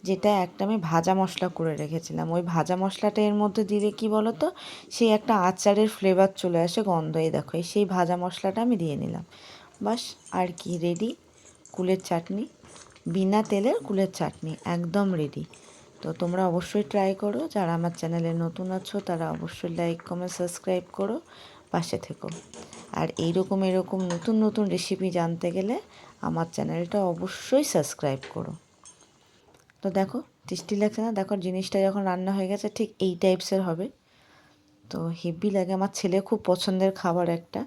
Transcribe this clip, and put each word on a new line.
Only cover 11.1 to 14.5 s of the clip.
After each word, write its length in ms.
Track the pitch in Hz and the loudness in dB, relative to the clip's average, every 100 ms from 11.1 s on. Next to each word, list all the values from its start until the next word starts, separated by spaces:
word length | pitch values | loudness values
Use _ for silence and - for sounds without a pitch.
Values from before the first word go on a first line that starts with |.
| - _ _ - - - - | -4 _ _ -20 -20 -14 -4
কুলের 260 | 151 190 - | 0 0 0
চাটনি, 340 | 170 170 196 262 - - - - - - | -4 -2 -6 -6 -12 -20 -20 -20 -12 -4
বিনা 260 | 175 190 208 220 | 0 4 2 2
তেলের 280 | 202 220 440 277 | 2 2 0 0
কুলের 240 | 196 190 - | 0 0 0
চাটনি 320 | 175 - 160 | -4 -4 -10